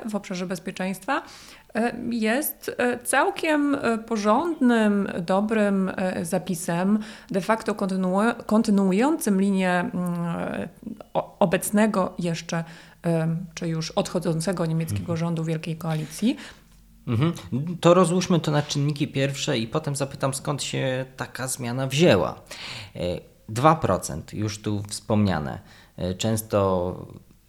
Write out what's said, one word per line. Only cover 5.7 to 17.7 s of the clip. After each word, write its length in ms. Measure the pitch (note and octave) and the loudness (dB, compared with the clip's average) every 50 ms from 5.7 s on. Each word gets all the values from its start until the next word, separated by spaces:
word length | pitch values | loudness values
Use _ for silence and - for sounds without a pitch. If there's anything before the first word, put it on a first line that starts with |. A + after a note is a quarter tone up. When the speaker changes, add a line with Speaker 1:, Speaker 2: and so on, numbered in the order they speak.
| G3 F#3+ F#3+ F#3 - | 4 2 0 0 0
Speaker 1:
e, 280 | - F#3+ F#3 - G3+ F3+ | -2 -2 -2 -2 -2 -2
zapisem, 760 | E3 G3 F3+ - - F3+ E3 - - E3+ E3+ F#3 G3 G#3+ G#3+ G#3+ - - - - - | -2 -2 -2 -2 -2 -4 -4 -2 -2 0 0 2 2 2 2 0 -4 -12 -16 -10 -4
de 100 | E3 G3 | -2 -2
facto 340 | F3 - A3+ A3 - - G3+ | 2 2 0 0 0 -2 -2
kontynu-, 600 | - G3+ F#3 F#3+ F#3 F#3 F3+ F#3 G3 G#3+ A#3+ A#3+ - - | -2 -2 -2 0 0 0 2 2 2 2 2 0 -2 0
kontynuującym 920 | - G#3+ A3 A3+ A3 G3+ G3 G3 F#3+ F#3 G3+ B3+ D4 E4 D4+ - A3 G3 F#3+ | 2 4 4 4 4 4 4 4 4 4 4 4 4 2 2 0 0 2 2
linię, 300 | G3 G3+ G3 F#3+ F#3 F#3 | 2 2 2 2 2 2
mm, 240 | F3+ F3 - B3 F#3 F3+ F3+ F3 F3 E3+ E3+ E3+ E3+ - F3 - - G3 G3 - - - - - - - - - - | 2 2 0 -2 -2 -2 -2 -2 -2 -2 -2 -2 -2 -4 -4 -4 -4 -6 -6 -8 -10 -14 -14 -14 -14 -14 -14 -6 -4
o-, 240 | - - - - - | -4 -4 -4 -2 0
obecnego 760 | G3+ E3+ G3 F#3 - - - G#3 A3 G#3+ G#3+ G3 F3+ F3+ - - | 2 2 2 0 0 2 2 4 4 4 4 2 0 0 -2 -4
jeszcze, 460 | F3 E3+ E3 - - - E3+ E3 E3 - - - - - - _ - | -2 -2 -2 -4 -4 -4 -4 -4 -4 -6 -10 -18 -20 -20 -20 _ -2
e, 300 | E3+ E3 D#3+ D#3+ E3 E3 E3 - - - | 0 0 2 2 0 -2 -2 -6 -8 -10
czy 140 | - F3+ E3 | -6 -4 -2
już 220 | D#3+ D#3+ D#3+ - | -2 -2 -4 -2
odchodzącego 760 | - G3+ G3 - - F3+ E3 F3+ D#3 E3 E3 G3 F#3+ F#3 E3+ | -2 -2 -2 0 -2 -2 0 0 0 0 0 -2 0 0 0
niemieckiego 340 | D#3+ D#3+ D#3+ E3 E3 - - | 0 0 0 -2 -2 -2 -4
Speaker 2:
Mhm. 160 | F3+ F3 E3+ | -2 -2 -2
Speaker 1:
rządu 280 | D#3+ E3 E3+ E3+ D#3+ D#3+ | -2 -2 -2 -2 -2 -2
Wielkiej 320 | E3 D#3+ D#3+ - F3 D#3+ | -2 -4 -4 -4 -6 -8
Koalicji. 600 | D#3+ - E3 D#3+ D#3 D#3 - - - G#3 B3 D4 - - - - - - - - - - - - - - | -6 -4 -4 -4 -4 -4 -6 -6 -2 0 0 0 -2 -6 -14 -20 -20 -20 -20 -20 -20 -20 -20 -20 -12 -4
Speaker 2:
Mhm. 260 | - A#2+ A2 D3+ E3+ E3+ - - - - C3 D3+ F3+ | -2 0 2 2 0 0 -4 -6 -6 -4 -4 -4 -4